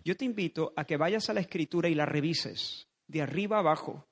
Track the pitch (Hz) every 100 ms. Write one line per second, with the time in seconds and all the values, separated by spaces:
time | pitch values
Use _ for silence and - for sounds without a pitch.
0 | 165 196 262 214 170 - 156 - 147 151
1 | 165 220 214 214 170 175 151 170 170 156
2 | 147 151 151 151 135 - - - - _
3 | - 151 135 160 202 214 165 151 - 143
4 | -